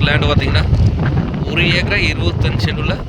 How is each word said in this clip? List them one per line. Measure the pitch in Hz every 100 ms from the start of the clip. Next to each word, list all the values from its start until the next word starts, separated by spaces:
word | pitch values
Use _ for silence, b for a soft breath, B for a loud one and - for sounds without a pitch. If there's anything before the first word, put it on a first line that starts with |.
லேண்ட் | 143 147 147
பார்த்தீங்கன்னா, | 143 135 - - - - - - - - - -
ஒரு | 170 175 175
ஏக்கரா | 175 202 165
இருபத்தஞ்சு | 156 170 165 175 -
சென்ட் | 156 143
உள்ள | 151 165